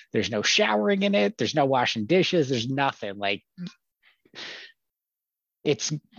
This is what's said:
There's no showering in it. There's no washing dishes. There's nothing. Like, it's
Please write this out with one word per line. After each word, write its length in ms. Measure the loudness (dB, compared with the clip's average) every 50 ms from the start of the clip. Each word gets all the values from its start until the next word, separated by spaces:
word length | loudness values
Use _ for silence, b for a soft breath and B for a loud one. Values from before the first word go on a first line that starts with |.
| B B
There's 180 | -2 -2 -2 0
no 120 | -2 -2
showering 640 | 0 0 2 2 2 2 2 2 2 2 2 2 2
in 120 | 2 2
it. 220 | 2 2 0 0 -2
There's 180 | -2 0 2
no 80 | 2 2
washing 440 | 4 4 2 2 0 -2 -4 0 2
dishes. 420 | 4 4 4 4 2 2 2 2
There's 180 | 0 -2 -2 -2
nothing. 500 | -2 0 -2 -2 -2 -4 -8 -10 -8 -4
Like, 260 | -4 -4 -4 -4 -8 _ _ -14 -14 -14 -14 _ _ _ _ _ _ _ _ _ _ _ B B B B B B B B B _ _ _ _ _ _ _ _ _ _ _ _ _ _ _ _ _ -2
it's 300 | -2 -2 0 -2 -4 -6 -8 -8 _ _